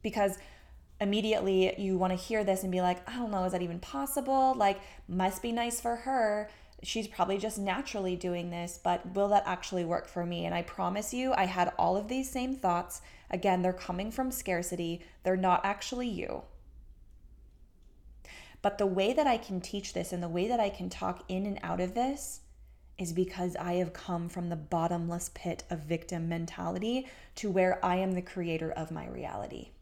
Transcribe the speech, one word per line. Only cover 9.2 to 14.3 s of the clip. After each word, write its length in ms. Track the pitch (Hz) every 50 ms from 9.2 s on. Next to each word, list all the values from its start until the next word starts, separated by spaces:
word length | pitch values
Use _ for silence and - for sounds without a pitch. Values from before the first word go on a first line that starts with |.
| 202 202
that 140 | 208 196 -
actually 380 | - 185 175 - - 190 180 175
work 240 | 165 175 - -
for 180 | - - 180 175
me?" 200 | 170 175 170 170
And 100 | 170 175
I 60 | 175
promise 520 | 170 - - - 185 175 190 202 220 - -
you, 200 | 247 254 262 -
I 120 | - 190
had 280 | 180 185 185 175 - -
all 200 | - 175 170 185
of 100 | 202 208
these 220 | 220 254 262 262 262
same 260 | - 262 254 262 269
thoughts. 460 | 262 - 185 175 175 175 - - - - - - - - -
Again, 320 | - 180 180 202 185 180
they're 120 | 180 185 180
coming 380 | 180 - - 175 180 202 220
from 200 | 226 - 262 262